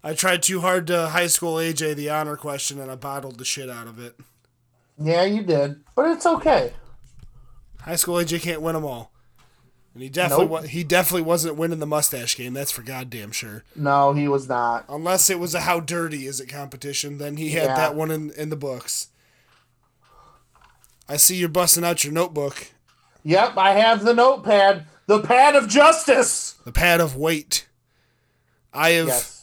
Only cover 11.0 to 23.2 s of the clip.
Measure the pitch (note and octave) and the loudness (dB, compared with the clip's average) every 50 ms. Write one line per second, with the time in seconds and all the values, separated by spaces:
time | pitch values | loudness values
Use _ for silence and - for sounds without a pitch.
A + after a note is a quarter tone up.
11 | F#3 - F3+ F3+ D#3+ D#3+ E3+ E3+ - E3 D3 D3+ E3 E3+ E3+ D#3+ D3+ D3+ D3+ D3+ | 2 2 0 -2 0 0 0 0 -2 -4 -4 -4 -4 -4 -4 -6 -4 -4 -2 -2
12 | C#3+ - - B2+ A#2 A#2 - - A#2+ A#2+ B2 C#3 C#3+ - - - A2+ B2 C3+ B2+ | -2 -2 -4 -4 -6 -6 -6 -6 -8 -10 -8 -8 -6 -8 -8 -8 -10 -12 -12 -12
13 | C3 B2+ A2+ A#2 G#2 G#2 G#2+ - - A2+ G#2 A2 _ _ _ D#3 D3 C#3+ C#3 C#3+ | -12 -12 -12 -14 -14 -10 -10 -10 -10 -10 -14 -18 _ _ _ -4 -2 0 2 4
14 | C#3 C#3 C#3 D3 D3 C#3+ C#3 C#3 C3 B2+ B2+ A#2+ A#2+ A#2 A#2 A#2 - - C#3+ D3+ | 4 4 2 2 0 0 0 -2 -2 -2 -4 -2 0 0 -2 -4 -6 -10 -12 -6
15 | D#3+ F3 F#3 F#3 - - F#3+ E3+ F3 E3+ D#3 E3+ D3+ F3 F3 E3+ D#3+ D3 F3 E3+ | -2 -2 0 2 2 2 0 -2 -4 -4 -4 -2 0 0 0 0 -2 -4 -6 -4
16 | E3 D#3+ D3+ C#3+ C3+ C3+ C#3 B2+ C3 B2 C#3 D3 C#3+ C3+ - B2 C3 C#3+ C#3 - | -4 -6 -6 -8 -10 -10 -10 -12 -12 -12 -14 -14 -14 -14 -14 -14 -14 -8 -8 -8
17 | - C#3+ C#3+ C#3 C#3+ D3 D3 D3+ D#3+ D3+ D3 E3 D3+ C3 C3 C3 - D3+ D3 D3+ | -8 -8 -10 -10 -10 -10 -8 -8 -6 -4 -2 0 0 2 2 2 0 0 0 -2
18 | D#3+ D#3 D#3+ D#3 D#3 D3+ D3 D3 D3+ D#3 D3+ C#3+ C#3+ C#3 B2+ A#2+ - - - - | -4 -2 -4 -4 -6 -8 -8 -10 -8 -8 -6 -8 -6 -8 -8 -8 -8 -8 -8 -8
19 | - _ _ _ _ _ _ _ _ _ _ _ _ _ _ _ _ _ _ _ | -8 _ _ _ _ _ _ _ _ _ _ _ _ _ _ _ _ _ _ _
20 | _ _ _ - _ _ _ _ _ _ _ _ _ _ _ _ _ _ _ _ | _ _ _ -20 _ _ _ _ _ _ _ _ _ _ _ _ _ _ _ _
21 | _ - C#3+ D3 - - F#3 F3+ F3 E3 D#3 F3+ F3+ D#3+ - F3 E3+ F3 E3+ - | _ -8 0 2 2 2 2 0 -2 0 2 2 4 4 2 2 2 -2 0 -2
22 | - C#3+ D3+ E3 F3+ F3 D#3 D3 C#3+ C#3 - - - - _ _ _ _ _ _ | -4 -4 -2 -2 -2 -2 -2 -4 -4 -4 -6 -10 -18 -18 _ _ _ _ _ _
23 | _ _ _ _ | _ _ _ _